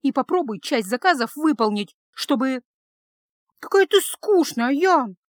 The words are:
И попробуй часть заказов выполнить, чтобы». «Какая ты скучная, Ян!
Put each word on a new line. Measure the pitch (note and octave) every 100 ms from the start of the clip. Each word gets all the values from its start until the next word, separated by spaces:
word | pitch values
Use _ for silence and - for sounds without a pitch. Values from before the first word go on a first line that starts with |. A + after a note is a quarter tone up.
И | C#4
попробуй | C4+ B3+ F4+ D4 B3
часть | - C4 F#3+
заказов | A#3+ F#4 D4+ A#3 C#4
выполнить, | D#4 C#4+ A3 G#3 G#3 _ _
чтобы». | - - A3 C4 B3+ _ _ _ _ _ _ _ _ _ _
«Какая | - G4 F#4
ты | G4+
скучная, | - - - G4 D4+ - A#3+
Ян! | C#4+ F#4 E4+ A#3+ F#3 _